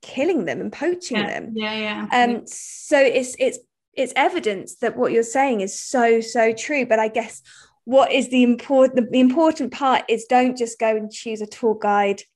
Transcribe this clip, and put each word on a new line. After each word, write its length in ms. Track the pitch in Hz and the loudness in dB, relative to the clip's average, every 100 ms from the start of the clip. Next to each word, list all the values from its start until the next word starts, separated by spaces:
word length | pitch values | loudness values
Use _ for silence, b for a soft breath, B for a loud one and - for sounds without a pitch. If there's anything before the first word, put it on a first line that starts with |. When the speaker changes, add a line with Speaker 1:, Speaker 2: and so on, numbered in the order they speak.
Speaker 1:
killing 420 | - - 294 349 | -14 -4 -2 0
them 160 | 170 131 | -2 -6
and 120 | 196 | -8
poaching 460 | - 302 359 - 220 | -6 -4 -4 -4 -4
Speaker 2:
Yeah, 120 | 202 | -4
Speaker 1:
them. 220 | - - | -6 -8
Speaker 2:
yeah, 220 | 220 214 220 214 | -8 -6 -6 -6
yeah, 140 | 214 | -8
Speaker 1:
Um, 60 | 214 | -2
Speaker 2:
absolutely. 360 | 247 240 233 - | 2 2 0 -6
Speaker 1:
so 500 | - - - - 294 | -16 -16 -18 0 4
it's, 380 | 277 254 254 - | 4 2 -4 -2
it's, 200 | 254 - _ _ _ | -2 -2 _ _ _
it's 200 | - 262 262 | -6 -4 0
evidence 600 | 302 359 214 196 - - | 0 0 -4 -6 -8 -6
that 200 | 233 233 | -6 0
what 160 | 240 | 0
you're 100 | 226 | 2
saying 380 | 226 269 277 226 | 0 0 0 0
is 180 | 294 - | -4 -8
so, 420 | - 254 233 226 | -4 0 4 2
so 320 | 226 247 226 | 0 0 0
true. 320 | 226 - 294 | 0 -4 -4
But 140 | 240 220 | 0 0
I 100 | 220 | 0
guess 340 | 220 - - _ b b b | -4 -8 -12 _ b b b
what 260 | - 262 269 | 2 4 6
is 180 | - 247 | 2 2
the 120 | 254 | 4
import-, 540 | 247 240 - 277 262 262 | 4 4 2 4 4 4
the 240 | 226 262 | 0 4
important 500 | 254 254 320 320 269 | 4 4 2 2 -6
part 340 | - 277 254 - | -2 0 0 0
is 160 | 214 | -4
don't 320 | - 247 254 254 | 2 2 2 0
just 220 | 233 - | -6 -2
go 180 | 220 220 | 0 0
and 160 | 214 | -4
choose 300 | 214 240 220 | -12 -10 -8
a 40 | 208 | -10
tour 300 | - 233 214 | -4 -2 0
guide 440 | 208 202 202 202 - | 0 2 2 -2 -8